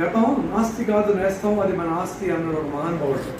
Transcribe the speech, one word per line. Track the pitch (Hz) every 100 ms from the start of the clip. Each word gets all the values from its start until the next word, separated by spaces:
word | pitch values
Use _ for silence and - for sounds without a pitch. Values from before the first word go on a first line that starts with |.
గతం | 170 226 240 285 170 196
నాస్తి | 220 -
కాదు | 214 208 202
నేస్తం, | 196 190 190 208 208
అది | 190 170
మన | 165
ఆస్తి | 175 185 - 190
అన్నాడు | 165 165 156
ఒక | 147
మహానుభావుడు. | 143 165 170 143 131 123 -